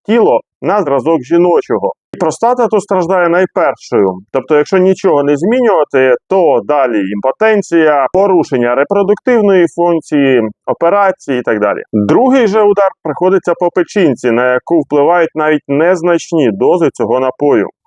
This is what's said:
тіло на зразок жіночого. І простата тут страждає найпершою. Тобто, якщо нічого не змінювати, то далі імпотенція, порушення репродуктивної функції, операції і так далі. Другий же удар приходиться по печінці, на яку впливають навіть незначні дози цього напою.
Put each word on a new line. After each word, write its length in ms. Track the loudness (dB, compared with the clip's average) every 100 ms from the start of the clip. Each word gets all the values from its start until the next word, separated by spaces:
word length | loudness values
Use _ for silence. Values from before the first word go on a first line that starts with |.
| -2
тіло 340 | 0 2 0 -4 _
на 200 | -4 -2
зразок 420 | -2 -2 0 -2
жіночого. 720 | 0 0 2 0 -2 -4 -4 -6 _
І 40 | -6
простата 500 | -4 -2 -2 0 0
тут 140 | -2
страждає 480 | -2 -2 -2 0 0
найпершою. 800 | 0 -2 -2 -2 -4 -4 0 0 -2 -6
Тобто, 240 | -6 -2 0
якщо 200 | 0 2
нічого 460 | 2 0 0 0
не 100 | 0 -2
змінювати, 800 | 0 0 0 0 0 0 2 0 0
то 300 | 0 2 0
далі 360 | 0 0 0 -2 -4 -4
імпотенція, 920 | -4 -2 0 0 0 2 2 2 0
порушення 640 | 0 2 2 0 0 0 0
репродуктивної 880 | 0 0 0 -2 0 0 2 2 0 0
функції, 640 | -2 -2 -2 0 2 2 -2 -6 -8
операції 760 | -2 0 2 0 -2 -4 -4
і 20 |
так 180 | -2 -2
далі. 220 | -2 -4 -4
Другий 540 | -2 0 2 2 2 2
же 140 | 2
удар 280 | 2 2 0 -2
приходиться 500 | -8 -2 0 0 -2 -2
по 80 | -2 -2
печінці, 560 | -2 0 0 0 -2
на 220 | 0 0
яку 260 | -2 0 -2
впливають 560 | 0 0 2 2 0 -2
навіть 280 | -2 -2 -2
незначні 840 | 0 0 0 0 -2 -2 -2 0
дози 380 | 0 0 2 0
цього 260 | -2 -2 -2
напою. 480 | -2 -2 0 0 0 -6